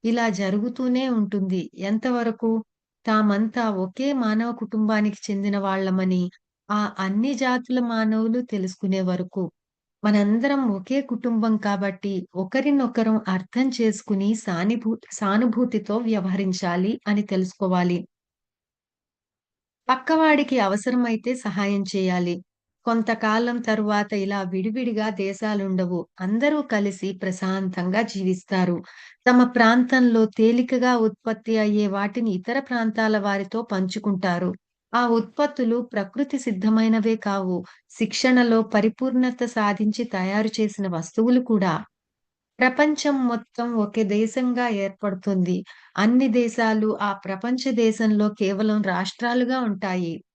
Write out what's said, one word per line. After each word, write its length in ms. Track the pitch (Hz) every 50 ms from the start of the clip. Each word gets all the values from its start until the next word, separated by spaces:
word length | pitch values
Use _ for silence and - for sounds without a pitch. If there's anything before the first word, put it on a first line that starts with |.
| -
ఇలా 220 | 226 226 240 233 226
జరుగుతూనే 720 | 196 190 202 190 190 208 208 247 247 - 254 254 247 254 262 262
ఉంటుంది. 540 | 247 220 208 190 202 202 190 190 185 185 156 - _ - 185
ఎంతవరకు 640 | 196 208 220 - 262 247 240 240 226 226 226 - 226 220 226 220 _ _ _ _ _ _ _ _
తామంతా 580 | - 214 214 214 208 202 202 220 220 - 247 233 220 208 185
ఒకే 280 | 185 185 185 - 262 277
మానవ 360 | 285 262 240 214 214 220 226 233
కుటుంబానికి 680 | 240 240 226 - - 214 214 214 220 214 214 214 208 -
చెందిన 340 | - - 202 196 196 208 202 202
వాళ్ళమని 640 | 196 196 190 190 190 190 185 190 185 185 185 180 180 180 _ _ _ _ _ _ _ _
ఆ 120 | 208 214 208 202 208 -
అన్ని 340 | 190 190 196 208 233 277 277
జాతుల 440 | 220 262 254 247 247 247 - 254 247 247
మానవులు 560 | 233 226 220 220 214 220 220 220 226 226 247
తెలుసుకునే 580 | 247 - - 202 185 185 185 _ - 190 190 190
వరకు. 440 | 185 180 180 175 180 180 - 202 185 165 _ _ _ _ _ _ _ _ _ _
మనందరం 580 | - 214 208 208 202 202 214 233 233 277 285 277 262 233
ఒకే 260 | 196 196 185 - 262 277
కుటుంబం 540 | 277 269 247 220 - 240 233 220 214 226 220
కాబట్టి 560 | 208 208 208 202 185 202 196 190 185 - 202 196 185 180 - _ 175
ఒకరినొకరం 760 | 190 185 - 262 269 294 285 277 262 240 - 240 220 220 220 214 220 -
అర్థం 380 | 185 185 185 _ - 240 262 269
చేసుకుని 600 | 254 - 226 220 208 - - - 208 190 196 202 226
సానిభూ-, 640 | 220 - - 180 165 175 208 240 247 - 220 226 - - - -
సానుభూతితో 840 | - 214 196 196 214 247 240 214 226 247 247 - 214 - - 208 226 247
వ్యవహరించాలి 880 | 226 220 208 185 190 185 190 196 190 180 180 - 180 175 180 185 202 240 - _
అని 160 | - 208 208
తెలుసుకోవాలి. 760 | 208 208 202 185 185 185 - _ 196 185 185 180 180 180 175 175 180 _ _ _ _ _ _ _ _ _ _ _ _ _ _ _ _ _ _ _ _ _ _ _ _ _ _ _ _ _ _ _ _ _ _ _ _ -
పక్కవాడికి 680 | 262 254 254 - 320 320 320 311 302 277 285 285 269 254
అవసరమైతే 760 | 208 190 190 208 196 254 247 247 247 233 226 220 - 240 254
సహాయం 480 | 247 - 208 165 196 202 202 202 202
చేయాలి. 540 | 196 190 - 196 190 185 180 180 180 175 175 180 - _ _ _ _ _ _ _ _
కొంతకాలం 680 | 240 226 233 220 240 226 226 226 214 214 226 240 240 240 240
తరువాత 520 | 233 233 214 214 214 208 208 208 208 202 220
ఇలా 260 | 202 190 196 202 202
విడివిడిగా 640 | 190 180 180 190 190 226 214 262 254 240 226 214 214 220 208
దేశాలుండవు. 840 | 185 196 196 196 196 226 214 214 202 196 196 190 185 185 175 180 170 - _ _ -
అందరూ 380 | 185 190 208 233 269 294 302 302
కలిసి 460 | 285 294 233 208 196 202 185 185 - 190
ప్రశాంతంగా 920 | 190 185 - 190 185 185 196 185 190 190 190 190 185 185 175 180 185 214
జీవిస్తారు. 720 | 233 220 - 196 190 185 185 185 - _ 202 185 180 180 175 165 - - - - - - - _
తమ 220 | _ 254 247 247 247
ప్రాంతంలో 800 | 240 247 240 233 220 233 247 247 247 269 262 247 240 226 226 220 214
తేలికగా 600 | - - 220 220 240 240 247 247 262 247 240 254 247
ఉత్పత్తి 580 | 240 220 220 208 _ _ - 170 - - 226 220 220
అయ్యే 280 | 214 214 208 214 208 202
వాటిని 420 | 190 196 202 202 202 254 233 220 190
ఇతర 240 | 185 185 - 240 277
ప్రాంతాల 580 | 269 - 254 240 226 220 214 226 220 214 214 208
వారితో 420 | 196 202 196 196 196 190 - 226
పంచుకుంటారు. 880 | 233 - 208 190 190 185 - 214 208 208 196 185 185 190 175 175 180 180 180 - _ _ _ _ _ _
ఆ 100 | - 233 247 240
ఉత్పత్తులు 680 | 233 226 226 226 - - 294 294 294 - 247 226 226 240 240
ప్రకృతి 500 | 247 - 214 196 190 - 233 285 277 - 269
సిద్ధమైనవే 760 | - 254 214 185 190 214 220 220 220 226 220 226 208 226 226
కావు, 400 | 220 - 208 196 196 190 185 180 175 180 - - _ _ _ -
శిక్షణలో 640 | - 233 214 - - - 254 254 247 240 233 226 226
పరిపూర్ణత 800 | 220 220 - 208 208 220 220 - 262 262 254 254 254 254 247 - 247
సాధించి 580 | 233 - 226 208 208 202 202 214 214 214 - 240
తయారు 460 | 240 - 190 180 190 196 214 214 220 214
చేసిన 320 | - 220 208 202 - 196 190
వస్తువులు 540 | 175 165 175 - _ - 226 240 247 254
కూడా. 320 | 247 247 226 208 196 180 160 160 214 _ _ _ _ _ _ _ _ _ _ _ _ _ _ -
ప్రపంచం 580 | 254 254 254 - 294 302 302 285 - 294 277 269 254
మొత్తం 420 | 240 233 226 233 _ _ - 233 240 240 226
ఒకే 240 | 208 208 214 226 220 190
దేశంగా 580 | 208 208 220 220 220 269 254 247 247 247 247 240 220
ఏర్పడుతుంది. 840 | 202 196 196 196 _ - 202 190 185 - 208 196 185 180 170 180 185 185 - - - - - _
అన్ని 320 | - 196 220 240 254 269 262
దేశాలు 580 | 214 247 240 226 226 - 226 220 220 220 214 214 214 -
ఆ 100 | 202 208 196 190
ప్రపంచ 500 | - 190 190 190 185 240 247 254 - 269 240
దేశంలో 540 | 226 233 220 220 - 226 220 214 208 208 214 208
కేవలం 440 | - 208 190 202 190 214 214 214 214
రాష్ట్రాలుగా 760 | 202 190 180 175 190 202 - - 240 240 240 254 247 247 262 262 247
ఉంటాయి. 500 | 220 202 185 - 190 185 185 180 165 165 - _ _